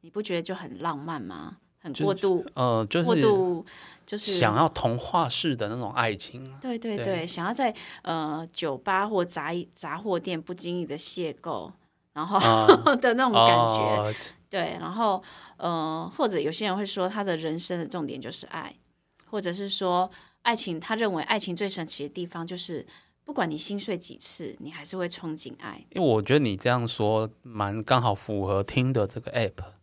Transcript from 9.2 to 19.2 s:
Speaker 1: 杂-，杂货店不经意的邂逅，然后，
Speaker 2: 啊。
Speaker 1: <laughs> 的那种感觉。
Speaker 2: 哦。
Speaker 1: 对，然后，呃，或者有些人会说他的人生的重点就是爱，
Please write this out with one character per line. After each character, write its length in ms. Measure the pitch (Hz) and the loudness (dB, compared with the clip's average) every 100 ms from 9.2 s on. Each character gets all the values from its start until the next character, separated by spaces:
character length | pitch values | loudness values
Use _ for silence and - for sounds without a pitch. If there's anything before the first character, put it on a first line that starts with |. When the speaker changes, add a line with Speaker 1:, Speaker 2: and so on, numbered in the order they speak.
Speaker 1:
杂-， 300 | 180 170 147 170 175 | 0 -2 -4 -6 -6
杂 240 | - 160 156 | -12 -10 -8
货 220 | 214 175 | -2 -2
店 220 | - 170 | -2 -6
不 120 | 160 | -6
经 280 | 175 175 175 | -8 -4 -4
意 40 | 170 | -4
的 120 | 147 | -6
邂 360 | - - 165 143 | -6 -4 -6 -6
逅， 360 | 165 120 80 - _ _ _ | -6 -6 -8 -16 _ _ _
然 120 | - 165 | -8 0
后， 120 | 202 | 4
Speaker 2:
啊。 260 | 117 113 110 403 | 8 8 8 8
Speaker 1:
<laughs> 140 | - 254 | 8 4
的 140 | 254 | 2
那 100 | 233 | 4
种 80 | 262 | 4
感 160 | 160 117 | 8 8
觉。 320 | 117 117 110 | 8 6 4
Speaker 2:
哦。 340 | 107 107 104 107 - - _ | 2 2 0 -4 -10 -16 _
Speaker 1:
对， 280 | 196 165 165 | -4 -4 -6
然 120 | 165 | -8
后， 300 | 196 226 190 - - - - | -2 0 0 -4 -20 -20 -8
呃， 540 | 175 165 160 160 170 - | -4 -2 -2 -4 -8 0
或 100 | 285 | 0
者 100 | 180 | 2
有 120 | 147 | -2
些 140 | 170 214 | -2 -2
人 100 | 185 | -2
会 100 | 202 | -4
说 220 | 202 180 | -2 -2
他 160 | 214 | -2
的 140 | 202 165 | -2 -2
人 200 | 160 160 | -2 -2
生 200 | - 180 | -2 -2
的 80 | 165 | -4
重 200 | 180 143 | -6 -6
点 120 | 131 | -8
就 120 | 127 | -8
是 160 | - - | -8 -8
爱， 260 | - - - _ _ _ _ | -10 -12 -16 _ _ _ _